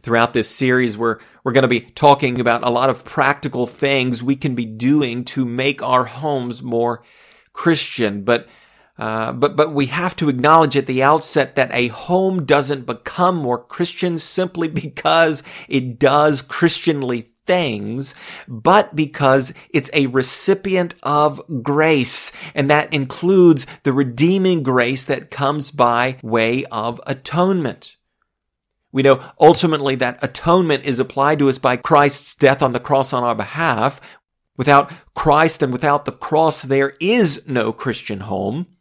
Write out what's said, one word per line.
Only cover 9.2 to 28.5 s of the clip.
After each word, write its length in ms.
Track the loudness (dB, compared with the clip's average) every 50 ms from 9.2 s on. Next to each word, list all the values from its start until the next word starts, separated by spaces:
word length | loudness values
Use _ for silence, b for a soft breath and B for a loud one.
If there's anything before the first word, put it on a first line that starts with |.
| -6 -6
but, 240 | -4 -2 -2 -2 2
but 200 | 2 0 0 2
we 100 | -2 -2
have 300 | -2 -2 -4 -4 -4 -4
to 120 | -2 -2 -2
acknowledge 480 | 0 2 4 6 6 6 6 4 2
at 120 | -2 -2 0
the 160 | -2 2 2
outset 500 | 4 2 2 0 -2 0 0 0 0 0
that 160 | -2 -2 -2
a 180 | 0 -2 -2 -2
home 560 | -4 -10 -6 -2 0 0 0 0 -2 -2 0
doesn't 420 | 2 2 2 2 -2 -6 -6 -6 -10
become 480 | -10 -10 _ -14 -4 0 0 0 0
more 280 | 0 -2 -2 -4 -4 -6
Christian 540 | _ -6 -6 -6 -6 -4 -4 -4 -4 -4 -4
simply 500 | -6 -6 -4 -4 -4 -4 _ -6 -6 -4
<laughs> 20 |
because 760 | -4 -6 -8 -8 -14 -4 -2 0 4 4 4 2 0 -4 B B B B B B
it 300 | -2 -2 -2 -2 -4 2
does 420 | 2 4 4 4 4 4 2 0
Christianly 920 | -6 _ -4 0 0 0 0 0 -2 -2 -2 0 -2 -4 -4 -6 -6 _ _ _ _
things, 680 | 0 0 0 0 -2 -4 -6 -8 -8 -8 -8 -8 -10 -12 B B B B B B B
but 480 | -14 -2 2 4 4 4 4 2 -2
because 580 | -4 -4 -4 -2 0 2 4 4 4 2 -2 -12 B B B
it's 220 | -4 -4 -4 0 0
a 140 | 0 0 2
recipient 880 | 0 -2 -2 -2 -4 -6 0 0 0 0 0 -2 -2 -2 -2 -2 -6 _ -6
of 360 | -2 0 2 2 2 0 -4 -12 -8 -8 -8
grace, 680 | -4 -2 0 0 2 2 2 2 2 0 -2 -4 -6 -8 B B B B B
and 160 | -4 2 2
that 200 | 2 2 2 0
includes 760 | -4 -4 -4 -6 -8 -4 0 2 6 8 8 8 6 6 2 B B B B
the 100 | -2 0
redeeming 680 | 0 0 -2 0 0 2 2 2 2 2 2 0 0 0
grace 420 | 0 0 0 0 0 -2 -6 -4
that 240 | -4 -6 -6 -6 _
comes 400 | -8 -4 -2 -2 -2 -4 -6 -10
by 480 | 0 2 2 2 2 0 0 -2 -4 -8 -8
way 420 | -4 0 0 0 0 0 -2 -4 -6
of 280 | -8 -6 -6 -6 -8 -10 -8
atonement. 920 | -10 -10 -8 _ -6 -2 0 0 2 0 0 -2 -4 -6 -10 -18 -20 -20 _ _ _ _ _ _ _ _ _ _ _